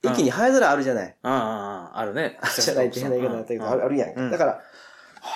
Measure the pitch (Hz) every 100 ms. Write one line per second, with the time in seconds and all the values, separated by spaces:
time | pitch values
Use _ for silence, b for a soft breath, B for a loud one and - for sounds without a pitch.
0 | - 120 131 151 240 262 202 143 135 120
1 | 90 - - 135 110 110 101 98 123 -
2 | 110 113 160 - - - 120 139 127 123
3 | 135 123 127 113 110 117 110 123 131 143
4 | - 127 127 170 147 107 B B B B
5 | B B -